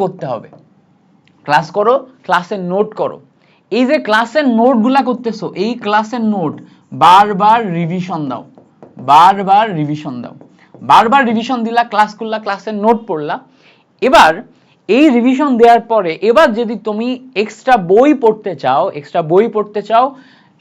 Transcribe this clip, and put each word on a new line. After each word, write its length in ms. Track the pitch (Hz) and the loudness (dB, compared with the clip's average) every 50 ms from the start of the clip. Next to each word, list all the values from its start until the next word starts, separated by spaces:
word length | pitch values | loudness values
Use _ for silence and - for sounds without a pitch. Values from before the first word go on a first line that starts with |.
করতে 240 | 196 175 - - 170 135 | -6 -6 -6 -10 -10 -10
হবে। 160 | 120 104 104 - - - _ _ _ _ _ _ _ _ _ _ _ _ _ _ _ _ _ | -10 -10 -12 -16 -20 -20 _ _ _ _ _ _ _ _ _ _ _ _ _ _ _ _ _
ক্লাস 200 | 143 143 160 156 - - | -2 -2 -2 -2 -2 -4
করো, 180 | 202 208 226 254 277 - - _ _ _ | -2 0 0 0 0 -4 -10 _ _ _
ক্লাসের 340 | - 180 180 175 - 214 190 180 175 | -2 -2 -2 -2 -6 -8 -8 -6 -4
নোট 160 | 185 202 214 214 214 190 | -4 -4 -4 -4 -4 -6
করো। 160 | 156 - 73 73 _ _ _ _ _ _ _ _ _ _ 190 233 | -8 -8 -8 -12 _ _ _ _ _ _ _ _ _ _ -2 -2
এই 60 | 254 247 | 0 0
যে 60 | 311 285 262 | 0 -2 -2
ক্লাসের 400 | 208 214 214 233 220 - 311 294 262 226 220 | 0 0 0 -2 -2 -4 -2 0 0 0 2
নোটগুলা 420 | 233 262 277 220 208 254 269 277 269 247 | 2 2 2 2 0 2 0 0 0 -2
করতেছো, 380 | 220 - - 226 208 - 180 139 - 170 196 | -4 -4 -6 -8 -8 -8 -10 -10 -6 -6 -4
এই 80 | 226 240 240 - | -4 -6 -6 -4
ক্লাসের 380 | 202 208 214 214 214 254 240 220 214 208 | -2 -2 -2 -2 -4 -6 -4 -4 -4 -2
নোট 200 | 190 165 139 - - - - _ _ _ _ - 131 151 | -2 -4 -6 -8 -10 -16 -20 _ _ _ _ -4 2 4
বারবার 560 | 170 180 196 208 208 208 180 208 214 220 240 226 190 170 170 | 6 6 6 6 2 0 0 2 2 2 2 0 -2 -4 -4
রিভিশন 420 | 170 160 180 185 175 185 180 160 147 131 | -4 -4 -4 -6 -6 -6 -8 -8 -6 -8
দাও, 140 | 123 110 - - _ - _ _ _ _ - - _ - 127 131 | -8 -10 -12 -18 _ -20 _ _ _ _ -20 -20 _ -8 0 4
বারবার 560 | 143 156 170 190 196 196 196 190 196 208 226 220 180 156 | 6 6 6 6 4 2 0 2 2 2 2 0 -2 -4
রিভিশন 360 | 151 143 151 147 - 143 123 120 | -4 -4 -6 -8 -8 -12 -12 -12
দাও। 120 | 117 - - - - _ _ _ _ _ - - - - | -14 -14 -18 -20 -20 _ _ _ _ _ -20 -12 0 4
বারবার 320 | 147 185 220 226 269 277 262 233 | 4 4 4 4 2 2 2 2
রিভিশন 280 | 226 226 - - 262 233 226 | -2 -2 -4 -4 -4 -4 -4
দিলা, 160 | 226 233 233 240 233 | -2 -2 -2 -2 0
ক্লাস 180 | 208 208 214 208 - - | 0 -2 -2 -2 -4 -10
করলা, 200 | 233 220 220 214 214 | -8 -8 -8 -8 -6
ক্লাসের 320 | 208 196 190 - 226 214 202 202 | -8 -10 -8 -8 -8 -8 -2 0
নোট 140 | 220 233 220 220 - | 0 0 0 -2 -6
পড়লা। 280 | 170 156 147 156 190 247 - _ _ _ _ _ _ _ _ _ _ _ 202 254 | -8 -6 -6 -8 -8 -10 -12 _ _ _ _ _ _ _ _ _ _ _ 0 2
এবার 240 | 302 302 196 160 165 196 254 - _ _ _ _ _ _ _ - 208 | 4 6 6 4 2 -2 -8 -16 _ _ _ _ _ _ _ 0 2
এই 80 | 262 311 311 240 | 4 4 4 4
রিভিশন 340 | 240 226 262 254 262 302 285 247 220 | 2 2 0 0 0 0 0 2 4
দেওয়ার 220 | 233 233 233 233 226 - | 6 6 4 4 2 0
পরে 200 | 226 214 185 165 160 156 190 220 | -2 -2 0 -2 -4 -2 -2 2
এবার 180 | 233 302 330 285 208 226 | 4 4 2 2 0 -2
যদি 160 | 240 214 240 202 - | -4 -6 -8 -8 -8
তুমি 220 | 214 208 214 233 247 254 247 - - _ 185 | -8 -6 -4 -4 -6 -6 -8 -12 -8 _ -6
এক্সট্রা 320 | 214 214 - - _ 262 254 220 175 165 | -6 -6 -8 -6 _ 0 0 2 2 2
বই 200 | 190 226 269 302 302 - | 2 4 4 4 2 2
পড়তে 300 | 240 220 214 220 - 202 170 - | 2 0 0 0 -6 -10 -10 -4
চাও, 200 | - 127 131 147 180 190 - 147 | -4 -2 0 0 -2 -2 -6 -10
এক্সট্রা 240 | 143 - - 175 165 151 | -14 -6 -4 -4 -2 2
বই 140 | 170 196 226 233 220 | 2 2 2 2 -2
পড়তে 260 | 214 202 208 - 208 202 - | -6 -6 -4 -8 -8 -4 0
চাও, 160 | 220 233 254 285 269 - - _ _ _ _ _ _ _ | 0 2 2 0 -4 -10 -20 _ _ _ _ _ _ _